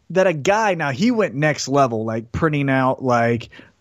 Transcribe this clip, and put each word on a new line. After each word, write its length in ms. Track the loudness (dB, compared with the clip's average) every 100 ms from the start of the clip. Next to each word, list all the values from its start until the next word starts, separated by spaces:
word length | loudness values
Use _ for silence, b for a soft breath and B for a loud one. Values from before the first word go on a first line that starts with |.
| -4
that 160 | 0 2
a 60 |
guy, 400 | 2 0 2 0 0
now 160 | -2
he 180 | 0 0
went 220 | 0 -2
next 340 | 0 0 0 0
level, 340 | 2 2 0
like, 280 | -4 -6 -6
printing 360 | -2 -2 0 0
out, 320 | 2 0 0
like, 460 | 0 2 2 0 -6 B B _